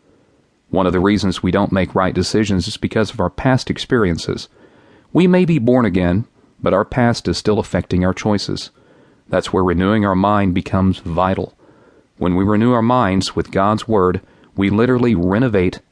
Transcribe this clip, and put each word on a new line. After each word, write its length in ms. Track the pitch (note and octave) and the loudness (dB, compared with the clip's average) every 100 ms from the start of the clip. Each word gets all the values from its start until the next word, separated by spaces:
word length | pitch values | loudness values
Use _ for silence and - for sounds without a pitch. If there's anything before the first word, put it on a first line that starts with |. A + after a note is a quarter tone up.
| _ _ _ _ _ _ _ | _ _ _ _ _ _ _
One 160 | F2+ F#2 | -2 0
of 80 | |
the 60 | F2 | 2
reasons 420 | F#2+ G#2 G2 F2 | 2 2 0 -2
we 80 | F#2 | -2
don't 220 | F#2+ G2+ | 0 0
make 220 | G2 F2+ | -2 -2
right 200 | G2 F#2 | 0 -2
decisions 520 | F2+ F2+ G#2 G#2 F#2+ F#2+ | -2 -2 -2 0 -2 -4
is 120 | - | -6
because 320 | - A2 G#2+ | -4 -2 -4
of 100 | - | -2
our 80 | F2+ | -4
past 400 | - C3 B2+ - | -2 0 0 -2
experiences. 800 | - - B2 G2 E2 - - - _ - _ _ _ _ | -8 -2 0 0 -2 -4 -8 -10 _ -20 _ _ _ _
We 140 | D3 F3+ | 2 4
may 180 | F3+ | 4
be 140 | F3+ D#3+ | 2 2
born 260 | A#2 B2+ | 2 2
again, 420 | A2 F2+ F2 F#2 A#2+ _ _ _ | 2 2 2 0 -2 _ _ _
but 140 | E2+ | 0
our 140 | F#2 - | 0 0
past 420 | - A#2+ A#2 - | 0 0 0 -2
is 80 | F2 | -2
still 220 | - G#2 | 0 -2
affecting 440 | G2+ F#2 - F2+ | -2 -4 -2 0
our 120 | F2+ | 0
choices. 560 | F#2 A2 G2+ - F#2+ - _ _ _ _ _ - | 0 -2 -2 -2 -8 -10 _ _ _ _ _ -6
That's 240 | F#2 - | -4 -2
where 100 | F#2+ | 0
renewing 420 | F#2 E2+ F#2 G#2+ | 0 2 0 2
our 120 | G2+ F#2 | 0 0
mind 380 | G2 G#2 G2 | 2 2 0
becomes 440 | F2+ - F#2+ F#2+ F2+ | -2 -2 0 0 0
vital. 580 | F2+ E2 F#2 F#2+ F#2 _ _ _ _ _ _ _ | -4 -2 0 -2 -6 _ _ _ _ _ _ _
When 160 | E2+ | -2
we 80 | F2+ | 0
renew 300 | G2 G#2+ A#2 | 2 2 2
our 100 | A#2+ | 2
minds 540 | A2+ B2+ G#2 F#2+ - - | 2 2 2 0 -2 -4
with 160 | - | -4
God's 340 | F#2+ G2 G#2+ - | -2 0 0 0
Word, 340 | G#2+ F2+ F#2 - _ _ - | 2 2 0 -8 _ _ -2
we 140 | G2 | 0
literally 440 | G2+ B2 B2 B2 | 2 2 2 2
renovate 640 | F#2+ F2+ G2+ C3 G2+ F2+ - - | 2 2 2 2 2 0 -2 -12